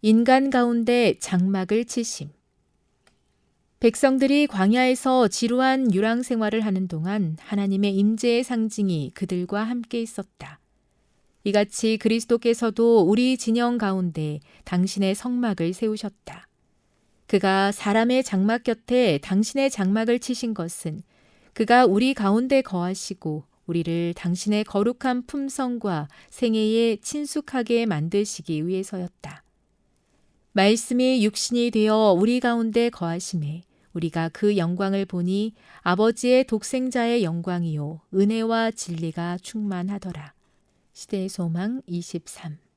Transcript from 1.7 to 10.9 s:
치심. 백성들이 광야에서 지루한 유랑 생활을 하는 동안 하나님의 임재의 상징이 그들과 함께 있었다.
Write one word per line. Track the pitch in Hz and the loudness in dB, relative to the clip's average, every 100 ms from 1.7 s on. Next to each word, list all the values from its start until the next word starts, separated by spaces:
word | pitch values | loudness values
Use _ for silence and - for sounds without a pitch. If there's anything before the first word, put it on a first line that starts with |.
| 214 240 | -2 -2
치심. | - 233 - 147 _ _ _ _ _ _ _ _ _ _ _ _ _ _ _ | -4 -6 -8 -12 _ _ _ _ _ _ _ _ _ _ _ _ _ _ _
백성들이 | 226 226 269 262 269 285 294 | 2 4 2 4 4 4 2
광야에서 | 196 190 240 254 254 269 254 220 | 2 2 4 2 2 2 4 2
지루한 | - 233 247 262 269 262 | 2 0 2 2 2 2
유랑 | 185 220 233 | 2 0 -2
생활을 | 254 233 214 220 | -2 -2 0 0
하는 | 214 190 185 | -2 -2 -4
동안 | 165 170 208 175 156 | -4 -4 -2 -2 -4
하나님의 | - 202 202 196 202 196 | -6 -4 0 0 0 2
임재의 | 208 226 240 233 | 2 2 2 0
상징이 | 247 240 220 214 196 165 - | 0 -2 -4 -2 -2 -2 -4
그들과 | - 190 180 180 208 | -6 -6 -4 -4 -4
함께 | 220 247 226 233 | -4 -6 -6 -6
있었다. | 226 - 190 _ - 147 _ _ _ | -6 -10 -14 _ -20 -20 _ _ _